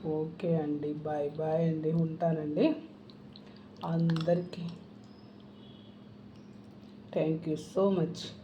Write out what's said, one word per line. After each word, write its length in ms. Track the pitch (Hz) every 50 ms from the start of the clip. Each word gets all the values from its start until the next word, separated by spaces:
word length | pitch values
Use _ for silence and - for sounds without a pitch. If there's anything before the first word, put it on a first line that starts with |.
| -
ఓకే 500 | 160 156 156 156 160 165 - 180 170 165
అండి, 360 | 160 151 147 147 147 147 147
బాయ్ 380 | 151 151 - 151 151 147 143 143
బాయ్ 340 | 151 156 156 160 160 165 165 165
అండి, 240 | 160 156 151 156
ఉంటానండి. 760 | 165 165 165 160 - - 170 165 160 156 151 151 147 165 247 320 - - - - - - - - - - - - - - - - - - - - - - -
అందరికీ 800 | 170 165 165 165 165 165 160 160 170 175 180 180 180 - - 170 - - - - - - - - - - - - - - - - - - - - - - - - - - - - - - - - - - - - - - - - - - - - - - - - -
thank 340 | - - 156 156 160 160 -
you 100 | 160 156 151 - - -
so 100 | 190 190 202
much. 300 | 190 180 160 - - - - - - -